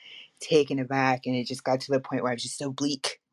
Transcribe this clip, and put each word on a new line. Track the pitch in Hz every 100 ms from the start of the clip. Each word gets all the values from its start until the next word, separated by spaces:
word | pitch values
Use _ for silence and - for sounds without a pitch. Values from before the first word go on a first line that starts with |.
| - - - _
taken | - 156 143 139
aback, | 127 135 131 127 127
and | 127
it | 120
just | 131
got | 131 131
to | 135
the | 135
point | - 131
where | 123
I |
was | 120
just | 120 -
so | 143
bleak. | 135 143 143 - - _